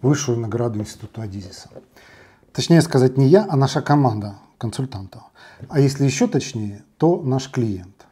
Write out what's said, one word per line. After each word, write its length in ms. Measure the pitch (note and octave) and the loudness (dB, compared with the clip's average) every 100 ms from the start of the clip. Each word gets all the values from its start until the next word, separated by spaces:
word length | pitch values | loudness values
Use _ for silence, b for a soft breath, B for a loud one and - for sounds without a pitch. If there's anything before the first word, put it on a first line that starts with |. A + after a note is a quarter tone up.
высшую 380 | B2+ C#3+ - A#2+ | 2 0 0 -4
награду 400 | A2+ A2+ A#2+ G#2+ | -4 -4 -4 -4
Института 440 | G#2 - - - | -8 -12 -18 -14
Адизиса. 460 | A2 G2 F#2 - - - _ b b b b b b | -12 -12 -14 -18 -20 -20 _ b b b b b b
Точнее 280 | - B2 E3 | -8 4 4
сказать, 360 | D#3+ C#3 B2+ C3 | 6 4 4 4
не 100 | C3+ | 6
я, 180 | F#3 G#3 | 6 4
а 80 | C#3+ | 0
наша 240 | C#3 D3+ | 0 -2
команда 560 | - D3 C3+ G#2+ G2+ G2+ _ _ | 2 4 4 0 -8 -14 _ _
консультантов. 680 | A#2 - C3 G2 F#2+ - - B B B B | -10 -6 -8 -10 -16 -20 -20 B B B B
А 140 | D3 | 2
если 240 | C#3 C#3 C#3 | 2 2 -2
ещё 220 | - A#3+ | 2 0
точнее, 560 | D3+ - A2+ G#2+ G2+ _ _ | 0 -4 -8 -8 -10 _ _
то 240 | D#3 F3 | 0 0
наш 300 | D3+ C3 - | -2 -4 -4
клиент. 560 | - A2+ F#2+ F2+ _ _ | -4 -4 -4 -10 _ _